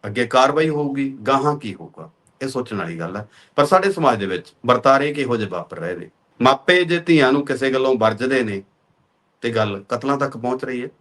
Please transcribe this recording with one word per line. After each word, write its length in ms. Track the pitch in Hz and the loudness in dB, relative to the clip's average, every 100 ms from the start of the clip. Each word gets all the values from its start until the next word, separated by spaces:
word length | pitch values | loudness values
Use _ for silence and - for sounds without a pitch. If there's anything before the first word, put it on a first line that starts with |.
| 104 | -6
ਅੱਗੇ 200 | 113 120 | -4 2
ਕਾਰਵਾਈ 420 | 127 135 143 160 | 4 4 4 0
ਹੋਊਗੀ, 480 | 147 147 139 139 135 107 | 0 -2 -2 -4 -4 0
ਗਾਹਾਂ 300 | 135 143 147 | 2 2 -2
ਕੀ 180 | 107 92 | -6 -12
ਹੋਊਗਾ, 340 | 80 - 82 _ _ _ | -16 -18 -20 _ _ _
ਇਹ 60 | 131 | -6
ਸੋਚਣ 300 | 127 120 104 | -6 -6 -6
ਵਾਲੀ 220 | 85 85 | -6 -6
ਗੱਲ 180 | 85 98 | -8 -8
ਹੈ। 120 | 107 _ _ - | -12 _ _ 0
ਪਰ 100 | 143 | 4
ਸਾਡੇ 260 | 190 196 | 4 4
ਸਮਾਜ 280 | 190 147 113 | 2 2 2
ਦੇ 60 | 98 | -2
ਵਿੱਚ 280 | 90 - _ 120 | -4 -8 _ 0
ਵਰਤਾਰੇ 480 | 120 135 135 147 | 2 4 4 2
ਕਿਹੋ 240 | 147 131 113 | -2 -2 -2
ਜਿਹੇ 120 | 101 | -2
ਵਾਪਰ 300 | 90 82 82 | -6 -10 -10
ਰਹੇ 160 | 82 87 | -8 -8
ਨੇ? 140 | 85 _ _ _ | -12 _ _ _
ਮਾਪੇ 420 | 123 135 - 180 | 0 0 2 2
ਜੇ 160 | 170 170 | 2 -2
ਧੀਆਂ 320 | 170 160 131 | 2 4 4
ਨੂੰ 140 | 139 143 | 2 0
ਕਿਸੇ 260 | 135 135 | -2 0
ਗੱਲੋਂ 240 | 131 131 131 | 0 0 2
ਵਰਜਦੇ 480 | 110 110 127 131 | 2 0 0 0
ਨੇ 200 | 113 98 98 _ _ _ _ _ _ _ | -2 -6 -10 _ _ _ _ _ _ _
ਤੇ 80 | 120 | -4
ਗੱਲ 340 | 113 107 98 98 | 0 -2 -4 -6
ਕਤਲਾਂ 280 | 123 143 139 | -6 -2 -2
ਤੱਕ 200 | 139 123 | -2 -4
ਪਹੁੰਚ 280 | 123 127 131 | -6 -6 -6
ਰਹੀ 180 | 127 | -8
ਹੈ 60 | 123 _ | -10 _